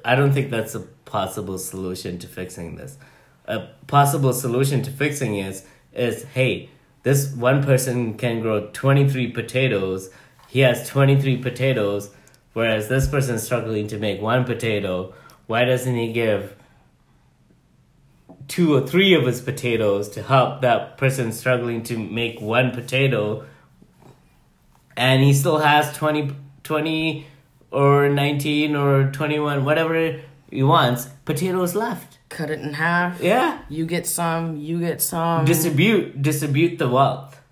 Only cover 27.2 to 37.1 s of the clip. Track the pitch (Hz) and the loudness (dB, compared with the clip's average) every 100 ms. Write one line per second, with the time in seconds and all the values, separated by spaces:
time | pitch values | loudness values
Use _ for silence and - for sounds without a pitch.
27.2 | - - _ _ _ 139 139 143 143 143 | -12 -20 _ _ _ 2 4 6 4 2
28.2 | 143 147 143 147 151 147 139 139 135 139 | 0 0 0 0 0 2 4 4 2 0
29.2 | 151 151 147 139 135 156 165 165 165 147 | -2 0 0 -2 0 0 0 0 -2 -4
30.2 | - - _ - 135 165 127 123 - - | -14 -20 _ -2 2 4 4 0 -6 -12
31.2 | - 143 185 185 175 190 233 180 - _ | -6 -2 0 0 0 -2 -4 -6 -12 _
32.2 | _ - 151 156 147 147 165 175 175 180 | _ -10 -6 -6 -6 -4 0 0 0 -2
33.2 | 175 233 220 - - 151 165 170 - - | 0 2 0 -4 -10 -6 -4 -4 -4 -4
34.2 | 170 165 165 151 151 170 170 - - 170 | -2 -2 -4 -6 -4 -2 -2 -2 -4 -2
35.2 | 165 165 143 165 165 143 202 208 - 139 | 0 2 2 2 2 2 4 4 0 -2
36.2 | 143 139 151 139 170 - 131 127 131 | -2 -2 0 2 2 0 0 4 2